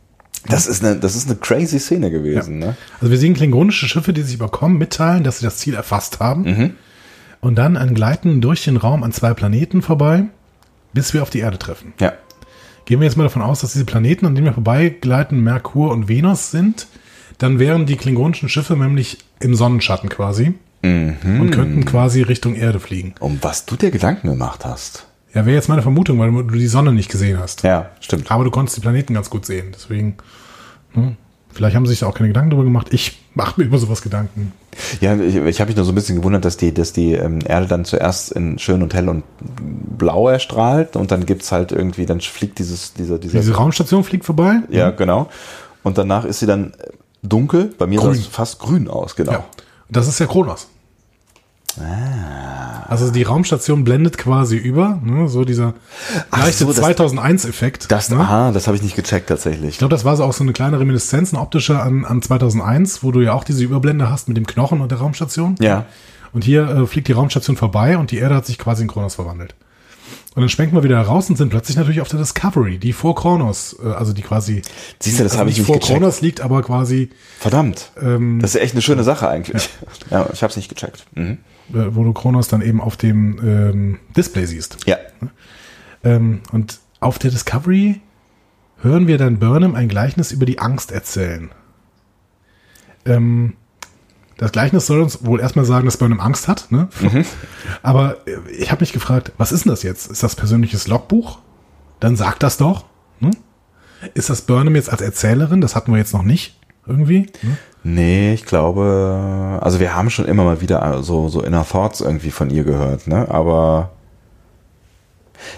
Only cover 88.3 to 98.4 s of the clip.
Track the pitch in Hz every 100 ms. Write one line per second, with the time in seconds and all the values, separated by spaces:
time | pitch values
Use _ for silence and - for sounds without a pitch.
88.3 | _ _ _ _ _ 120 165 175 147 131
89.3 | 113 110 139 185 123 120 101 127 175 170
90.3 | 143 127 127 - 131 - 98 - - 90
91.3 | 82 82 - _ _ _ _ _ _ _
92.3 | _ _ _ _ _ _ _ - 120 117
93.3 | 120 120 - _ _ - _ _ _ _
94.3 | - 110 - 143 190 - 151 160 - 120
95.3 | 117 123 - 123 123 127 - 120 110 113
96.3 | 139 - - - 123 185 - 101 120 170
97.3 | - - - - 90 - 131 139 - -
98.3 | -